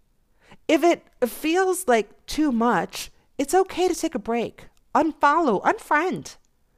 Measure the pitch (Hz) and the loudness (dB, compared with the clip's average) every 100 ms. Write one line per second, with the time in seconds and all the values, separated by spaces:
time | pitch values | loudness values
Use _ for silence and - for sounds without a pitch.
0 | _ _ _ _ _ - - 302 339 320 | _ _ _ _ _ -12 -2 2 2 0
1 | - _ 240 - 311 349 381 349 - 226 | -4 _ -6 -4 -2 0 0 -2 0 0
2 | - _ - - 311 233 233 196 - - | 0 _ -8 -2 0 0 2 0 -2 -10
3 | - - _ - 277 359 381 - 370 330 | -14 -18 _ -8 0 0 0 0 -2 0
4 | 320 240 214 233 208 - - _ _ 254 | -4 -6 -4 -4 -4 -10 -20 _ _ 0
5 | 311 - 285 311 311 190 - 415 - 302 | 0 2 2 4 2 2 0 -2 0 0
6 | 359 190 - - _ _ _ | 0 -4 -10 -20 _ _ _